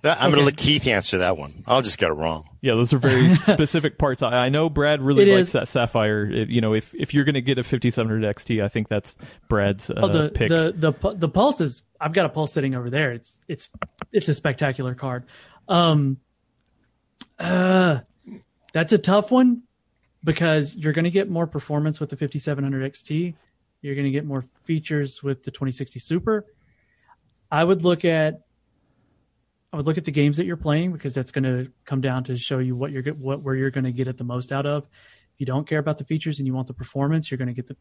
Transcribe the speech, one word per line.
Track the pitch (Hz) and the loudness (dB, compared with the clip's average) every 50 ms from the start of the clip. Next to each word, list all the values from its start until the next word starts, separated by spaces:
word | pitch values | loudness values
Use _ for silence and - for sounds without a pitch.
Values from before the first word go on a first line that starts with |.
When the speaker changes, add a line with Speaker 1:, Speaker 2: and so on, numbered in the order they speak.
| - | 2
Speaker 1:
That, | 147 160 - | 2 2 4
I'm | 127 139 | 4 4
gonna | 147 143 | 6 6
Speaker 2:
Okay. | 143 | 6
Speaker 1:
let | 143 139 151 | 4 2 2
Keith | - 139 151 151 - 135 | 0 2 2 2 2 2
answer | 113 98 92 - - 95 | 2 2 0 0 0 0
that | 90 90 92 78 | 2 2 0 -2
one. | 73 71 71 82 - - | -4 -12 -14 -18 -2 2
I'll | 120 131 127 | 2 2 2
just | 107 - - | 0 -2 0
get | 104 85 | 0 -2
it | 78 | 0
wrong. | 73 80 82 80 80 78 - - - | -2 -2 -4 -4 -4 -8 -16 -20 -6
Speaker 3:
Yeah, | - 110 117 | -2 0 2
those | 113 120 117 | 2 2 2
are | - 135 | 2 2
very | 123 135 131 127 135 165 180 | 2 2 4 6 6 6 6
Speaker 2:
<laughs> | |
Speaker 3:
specific | 156 - - 208 - 156 143 - 165 147 156 - _ | 4 4 2 4 4 2 2 2 0 -2 -2 -2 _
parts. | - 143 127 - - | -2 -2 0 0 -2
I, | 120 117 123 123 | 0 2 2 2
I | 127 | 2
know | 135 151 156 165 | 2 0 0 0
Brad | 147 143 143 147 151 147 | 0 0 2 2 2 2
really | 131 135 143 135 135 131 | 2 2 6 6 8 8
Speaker 2:
It | - | 8
Speaker 3:
likes | 190 - 175 | 6 4 2
Speaker 2:
is. | |
Speaker 3:
that | - 139 - - | 0 -2 -2 0
Sapphire. | - 131 120 113 - 120 107 107 107 107 104 107 | 0 0 0 0 2 0 2 2 2 0 0 -2
It, | - - 110 - | 0 -2 -2 0
you | - 120 | 0 0
know, | 113 110 107 | 2 2 0
if, | 110 107 - - | 0 -2 -4 -8
if | - - - - | -8 -8 0 2
you're | 143 139 | 2 2
gonna | 135 147 135 | 2 0 0
get | 123 131 139 123 | 0 0 -2 -2
a | 123 | 0
fifty-seven | - - 127 - 127 120 - 117 113 | -2 -4 0 0 0 0 2 0 0
hundred | 110 110 110 104 | 0 0 0 -2
X | 101 - - | -2 -4 -4
T, | - 117 110 104 | -4 -2 0 0
I | 101 | -2
think | - 117 107 - | -2 -4 -4 -2
that's | 107 104 - - - _ - - - - _ _ | -4 -4 -4 -6 -20 _ -20 -20 -20 -20 _ _
Brad's, | 117 104 101 101 98 98 - - | 0 2 2 2 0 -2 -4 -8
uh, | - 104 | -2 0
Speaker 2:
Oh, | 107 - | 0 2
the, | - 160 151 147 | 2 2 0 0
Speaker 3:
pick. | - - 113 110 | 0 0 0 2
Speaker 2:
the, | 165 165 160 160 - | 2 2 2 0 -2
the | 170 160 160 147 | 0 0 0 0
pu-, | - - 190 220 | 0 -2 -4 -2
the | 196 165 156 | -2 -4 -2
Pulse | - 185 214 285 285 - | 2 2 2 2 2 0
is, | - 143 120 - _ _ _ _ | -2 -4 -4 -8 _ _ _ _
I've | - 151 160 | -6 -2 0
got | 196 180 | 0 0
a | 151 | 0
Pulse | - 156 156 147 | 0 -4 -4 -2
sitting | - 160 139 135 131 | -2 -2 -2 -2 -4
over | 123 123 120 | -4 -6 -4
there. | 120 143 156 135 | -2 -2 -2 -2
It's, | 120 117 _ - - _ _ _ | -4 -6 _ -18 -20 _ _ _
it's, | - - - - _ - - - _ _ - _ | -12 -12 -12 -16 _ -12 -12 -12 _ _ -18 _
it's | - 214 160 - | -2 -2 0 0
a | 151 | -2
spectacular | - - 156 131 - 156 139 131 - 135 127 123 | 0 0 -4 -2 0 -2 -2 -2 -2 -6 -6 -6
card. | 123 - 135 127 123 123 _ - - - - - - _ - | -6 -6 -6 -6 -8 -10 _ -20 -20 -20 -20 -20 -20 _ 0
Um, | 190 175 175 165 160 151 143 139 135 131 _ _ _ _ _ _ _ _ _ _ _ _ _ _ _ _ _ _ _ _ - _ _ _ | 2 4 4 4 4 4 2 0 -2 -4 _ _ _ _ _ _ _ _ _ _ _ _ _ _ _ _ _ _ _ _ -20 _ _ _
uh, | - 170 180 185 180 185 185 185 185 180 156 127 - _ _ _ _ - - - _ _ _ _ _ _ _ | -4 0 0 2 2 4 4 4 4 4 2 0 -2 _ _ _ _ -20 -20 -20 _ _ _ _ _ _ _
that's | 160 170 160 - | -2 0 2 2
a | 202 | 2
tough | 208 - 185 208 208 208 | 4 4 2 2 4 4
one | 247 254 262 254 240 240 - _ _ _ _ _ _ _ _ _ _ _ - | 4 4 6 6 4 2 -4 _ _ _ _ _ _ _ _ _ _ _ -2
because | 156 156 - 170 165 156 156 143 139 - | -2 0 2 2 2 2 2 0 -2 -6
you're | 220 151 156 151 | -4 -2 -2 0
gonna | 156 170 175 | 2 0 2
get | 170 196 196 202 | 2 0 0 0
more | 185 165 170 | -2 -2 -2
performance | 160 - 156 - - 151 147 147 156 151 - | -2 -4 -8 -6 -2 -2 -2 0 -2 -2 -4
with | 156 143 | -6 -8
the | - 131 | -6 -6
fifty-seven | 156 143 - 147 - - 147 139 139 | -6 -6 -6 -6 -4 -4 -4 -4 -2
hundred | 139 135 135 131 | -4 -2 -4 -4
X | 139 139 - - | -6 -8 -12 -10
T. | - 151 156 170 180 160 _ _ _ _ _ _ _ _ _ - | -6 -4 -4 -4 -4 -6 _ _ _ _ _ _ _ _ _ -10
You're | 143 139 | -8 -6
gonna | 139 143 139 | -2 -2 0
get | 135 143 151 | -2 -2 -4
more | 151 139 131 127 - _ _ _ | -4 -6 -6 -8 -8 _ _ _
features | - 165 160 156 - 156 147 143 135 - - | -4 -4 -4 -2 -2 -2 -2 -2 -2 -6 -8
with | - 139 135 131 _ | -6 -6 -6 -6 _
the | - | -14
twenty | - - 143 135 | -10 -6 -6 -6
sixty | 127 - 139 - - 123 | -4 -6 -10 -12 -10 -14
Super. | - - 160 180 - - 220 214 208 _ _ _ _ _ _ _ _ _ _ _ _ _ - _ _ _ _ _ _ _ | -8 -4 -4 -2 0 -2 -2 -2 -4 _ _ _ _ _ _ _ _ _ _ _ _ _ -20 _ _ _ _ _ _ _
I | - 147 165 | 0 2 4
would | 175 196 185 165 | 4 2 2 4
look | 180 175 165 - | 2 2 2 2
at, | 175 165 160 156 156 156 156 _ _ _ _ _ _ _ _ _ _ _ _ _ _ _ _ _ _ _ _ _ _ _ _ _ _ - | 0 2 2 2 0 -2 -6 _ _ _ _ _ _ _ _ _ _ _ _ _ _ _ _ _ _ _ _ _ _ _ _ _ _ -8
I | 151 | -4
would | 143 | -2
look | 151 160 156 | 0 -2 -2
at | 147 | -2
the | - | -2
games | 143 151 143 147 147 151 | 0 2 2 2 2 0
that | 175 | -2
you're | 185 170 160 | -2 -4 -4
playing | - 156 147 151 170 185 | -2 0 0 0 0 -2
because | 175 156 - 143 120 | -4 -6 -8 -6 -4
that's | 135 127 - | -4 -6 -4
gonna | - 143 135 131 127 123 127 127 _ _ _ | -4 -2 -2 0 0 -2 -4 -8 _ _ _
come | - 143 135 | -6 -4 -2
down | 127 135 127 127 127 | -2 -2 -2 -2 -4
to | 127 127 123 | -4 -6 -6
show | 120 - 139 127 | -6 -4 -4 -2
you | 127 127 127 | -2 -2 -2
what | 123 135 143 | -4 -4 -6
you're | 147 135 127 | -6 -6 -6
get, | 143 151 151 | -6 -8 -6
what, | 131 131 139 139 | -6 -6 -6 -6
where | - 135 131 | -4 -4 -2
you're | 131 131 135 | 0 -2 -2
gonna | 131 139 131 127 123 | -2 -2 -4 -4 -2
get | 123 131 127 | -4 -4 -4
it | 127 - | -4 -8
the | 127 | -8
most | 120 123 123 123 127 | -6 -6 -6 -6 -6
out | 139 135 139 | -6 -4 -2
of. | 147 147 147 147 | -2 -2 -4 -6
If | _ _ _ _ _ _ _ _ _ _ _ | _ _ _ _ _ _ _ _ _ _ _
you | 139 | -6
don't | 131 127 139 151 - | -4 -4 -4 -4 -2
care | 165 156 | -2 -2
about | 147 156 151 - | -2 -2 -4 -6
the | 135 | -4
features | _ 160 156 - 160 151 143 | _ -6 -4 -4 -4 -6 -4
and | 139 131 | -4 -4
you | 131 | -4
want | 131 131 127 | -4 -6 -8
the | 131 | -10
performance, | - 127 - - 139 139 143 160 160 151 - | -14 -16 -10 -6 -4 -2 0 0 -2 -2 -4
you're | - 123 | -6 -6
gonna | 135 123 120 | -6 -6 -6
get | 123 123 _ | -8 -10 _
the | 135 _ | -14 _